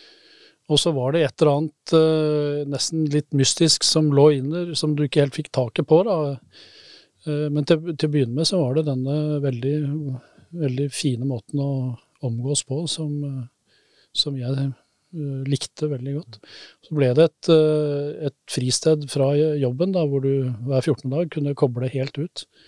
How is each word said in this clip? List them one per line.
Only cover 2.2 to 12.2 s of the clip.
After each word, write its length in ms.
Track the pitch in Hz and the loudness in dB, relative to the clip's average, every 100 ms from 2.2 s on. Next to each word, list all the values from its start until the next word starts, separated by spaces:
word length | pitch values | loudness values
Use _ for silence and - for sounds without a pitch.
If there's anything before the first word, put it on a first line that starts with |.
| 151 151 147 147 143 | 0 0 -2 -4 -4
nesten 380 | 139 - 160 156 | -4 -4 -2 0
litt 200 | 147 - | 0 0
mystisk 500 | 143 131 - 165 - | 2 2 4 2 2
som 260 | - 160 151 | 2 2 4
lå 160 | 139 147 143 | 6 6 6
inner, 380 | 135 165 175 156 | 0 -4 -4 -4
som 180 | 151 | -2
du 100 | 147 147 | 0 0
ikke 160 | 151 | 2
helt 80 | 143 | 0
fikk 140 | - 151 | 0 -6
taket 360 | - 120 - 151 | -2 -2 -2 4
på 140 | 160 | 4
da. 320 | 214 180 147 135 _ - - - - - _ _ - | 4 0 -2 -6 _ -20 -20 -20 -20 -20 _ _ -6
Eh, 220 | 147 151 | -4 -2
men 160 | 147 | 0
til, 140 | 139 160 170 151 | 2 2 0 -2
til 120 | 156 | 0
å 40 | |
begynne 220 | 147 120 123 | 2 0 0
med 80 | |
så 160 | 160 185 | 0 2
var 140 | 131 | 0
det 100 | 139 | 0
denne 560 | 151 131 131 147 151 147 | 0 -2 -2 -2 -2 -2
veldig, 380 | 139 123 131 151 143 151 147 127 - _ _ | -2 -2 -2 -2 -2 -4 -6 -10 -12 _ _
veldig 380 | 170 147 127 143 | -6 -4 -2 -4
fine 320 | - 151 120 | -4 -2 -2
måten 360 | 135 123 - 147 | -4 -6 -6 -4
å 100 | 139 135 127 120 _ _ | -2 -2 -4 -8 _ _